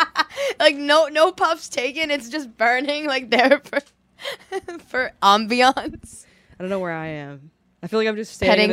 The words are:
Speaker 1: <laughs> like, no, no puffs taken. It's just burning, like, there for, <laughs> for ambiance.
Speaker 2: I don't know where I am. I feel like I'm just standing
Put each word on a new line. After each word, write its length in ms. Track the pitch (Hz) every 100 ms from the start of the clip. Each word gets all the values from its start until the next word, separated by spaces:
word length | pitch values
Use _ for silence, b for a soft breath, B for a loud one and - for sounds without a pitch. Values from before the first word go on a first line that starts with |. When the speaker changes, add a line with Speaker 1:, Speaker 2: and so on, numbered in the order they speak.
| 330 320 302 B 554 -
Speaker 1:
<laughs> 40 |
like, 160 | 302 285
no, 320 | 285 302 294
no 220 | 302 330
puffs 380 | 370 349 330 -
taken. 400 | - 254 285 311
It's 200 | 285 233
just 280 | 302 262 -
burning, 480 | 233 254 285 294 302
like, 240 | 269 240
there 320 | 226 254 285
for, 160 | - 285 - _ _ _ 554
<laughs> 480 | - _ 381 - 339 -
for 240 | 254 254 -
ambiance. 1040 | 196 208 214 247 254 269 214 330 - - b b b -
Speaker 2:
I 40 |
don't 60 | 185
know 80 | 196
where 120 | 180
I 140 | 160 160
am. 440 | 151 143 143 151 _ _ _
I 40 | 175
feel 120 | 220
like 80 | 220
I'm 60 | 214
just 160 | 220
standing 380 | - 190 214 214